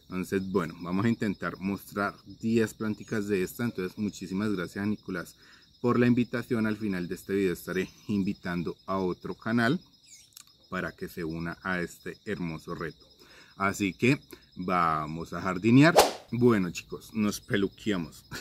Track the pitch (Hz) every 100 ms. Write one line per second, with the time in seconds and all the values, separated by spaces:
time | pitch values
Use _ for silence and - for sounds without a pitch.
0 | - 92 90 98 95 95 78 80 90 95
1 | 113 113 110 90 87 - 95 98 - 101
2 | 101 - - 95 113 113 107 - 110 104
3 | 98 110 101 101 90 - 117 98 92 -
4 | 104 - 90 95 110 95 82 101 101 104
5 | - 92 78 - - - - _ 120 120
6 | 123 120 113 120 113 117 110 107 107 92
7 | 87 92 - 98 95 85 - 87 92 -
8 | - 104 95 98 92 87 85 - - 95
9 | 90 85 87 90 113 117 117 175 - _
10 | _ - - - - _ _ 92 82 -
11 | 87 - 80 82 85 85 95 90 85 -
12 | 92 80 - 95 87 78 87 85 82 -
13 | - _ - - - - 98 95 98 -
14 | 117 143 - - - - 92 90 82 78
15 | 76 80 - 87 95 90 107 127 156 170
16 | - - - 120 120 110 90 - - 90
17 | - 110 104 - - 104 98 - 110 95
18 | 76 - - -